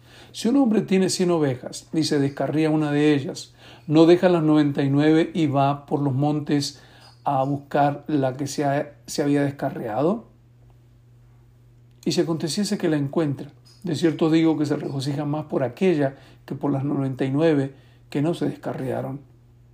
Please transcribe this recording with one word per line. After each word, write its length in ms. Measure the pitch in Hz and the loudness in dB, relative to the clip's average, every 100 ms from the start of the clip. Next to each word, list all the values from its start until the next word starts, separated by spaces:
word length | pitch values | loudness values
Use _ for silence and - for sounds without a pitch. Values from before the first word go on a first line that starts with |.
| - - - | -20 -20 -20
Si 160 | - 220 | -6 0
un 80 | 277 | 2
hombre 240 | 254 214 | 2 2
tiene 300 | 147 190 185 | 2 2 2
cien 200 | - 180 | 0 0
ovejas 580 | 170 143 123 - - - | 2 0 -2 -8 -14 -6
y 120 | 160 | -2
se 140 | 147 151 | 0 0
descarría 520 | 139 139 139 147 156 | 0 -2 -2 0 2
una 200 | 156 147 | 2 0
de 240 | 143 151 | 2 2
ellas, 380 | 143 127 - - _ - - - | 2 -2 -10 -16 _ -20 -18 0
¿no 200 | 151 165 | 6 8
deja 240 | 175 185 | 6 6
las 120 | 175 | 4
noventa 400 | 156 151 147 139 | 4 4 4 0
y 60 | 139 | 0
nueve 420 | 139 151 160 165 | 4 4 4 2
y 120 | 175 151 | 0 0
va 380 | 139 139 143 | 2 0 -2
por 160 | - 151 | -4 -2
los 140 | 143 | 0
montes 640 | 131 147 147 143 147 139 - - - - - | 0 0 -2 0 -2 -2 -10 -20 -20 -20 -8
a 200 | - 139 | -2 -2
buscar 600 | 135 143 - 151 143 143 - | 0 -4 -2 2 2 0 -2
la 280 | 151 135 131 | 0 0 -2
que 80 | 139 | -6
se 180 | - | -2
ha, 300 | 139 139 - - - | 0 -2 -4 -12 -10
se 160 | - | -2
había 200 | 143 143 | 0 2
descarriado? 840 | 143 139 139 - 127 - 156 226 - _ _ _ - - _ _ _ - - - _ _ _ _ _ _ - | 0 -2 -6 -6 -6 -2 0 -2 -8 _ _ _ -20 -20 _ _ _ -20 -20 -20 _ _ _ _ _ _ -4
Y 60 | |
si 100 | 175 | -2
aconteciese 560 | 156 165 165 208 196 202 | -2 -2 -4 -4 -4 -2
que 100 | 170 | -2
la 80 | 151 | -2
encuentra, 540 | 139 175 156 131 - - _ - | -2 -2 -2 -4 -10 -18 _ -12
de 120 | 175 | -6
cierto 360 | 139 165 151 160 | 0 0 2 2
digo 260 | 160 160 147 | 4 2 2
que 80 | |
se 120 | 143 147 | 0 -2
regocija 500 | - 139 135 143 147 | -4 -6 -4 -4 -4
más 180 | 151 143 | -6 -4
por 160 | - | -4
aquella 540 | 123 - 190 156 139 139 - - - | -4 0 0 2 0 -4 -20 -20 -12
que 80 | |
por 180 | 135 143 | -6 -4
las 100 | 139 | -2
noventa 440 | 143 147 135 127 135 | -2 -2 -4 -2 -2
y 40 | |
nueve 440 | 139 165 147 135 - - _ - | 2 2 2 -2 -8 -20 _ -8
que 140 | - | -2
no 100 | 156 | -2
se 140 | 170 143 | -2 -4
descarriaron. 720 | - 123 123 131 120 131 139 - - _ _ - | -6 -8 -8 -6 -6 -6 -12 -16 -20 _ _ -20